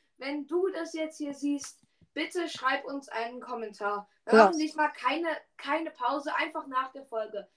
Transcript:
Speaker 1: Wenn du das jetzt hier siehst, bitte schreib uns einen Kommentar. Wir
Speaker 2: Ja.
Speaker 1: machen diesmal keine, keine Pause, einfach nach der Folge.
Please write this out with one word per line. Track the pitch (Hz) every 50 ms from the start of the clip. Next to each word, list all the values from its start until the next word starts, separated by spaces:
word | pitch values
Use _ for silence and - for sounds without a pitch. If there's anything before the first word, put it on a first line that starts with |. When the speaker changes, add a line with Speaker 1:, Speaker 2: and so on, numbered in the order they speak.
| _ _ _ -
Speaker 1:
Wenn | 247 277 294 302 277
du | - 311 359 381 381
das | - 330 330 311
jetzt | - 320 311 311 -
hier | - 302 285 277
siehst, | 277 285 285 285 285 - - - _ _ _ _ _ - -
bitte | - 285 320 320 - 359 339 339
schreib | - - - 302 285 277 -
uns | 277 277 277 - -
einen | - 220 233 233 247 247
Kommentar. | - 247 240 226 226 208 208 - 208 202 208 202 202 - _ _ -
Wir | - 214
Speaker 2:
Ja. | 226 220
Speaker 1:
machen | 190 175 302
diesmal | 311 311 - 311 302 294
keine, | - - - 254 277 320 339 330 294 - - _ _
keine | - - 277 294 320 330 311
Pause, | - - 240 240 277 302 285 302 -
einfach | - 311 320 - 320 285 269
nach | 262 262 262 -
der | - 277 269
Folge. | - 233 220 214 214 208 202 190 - _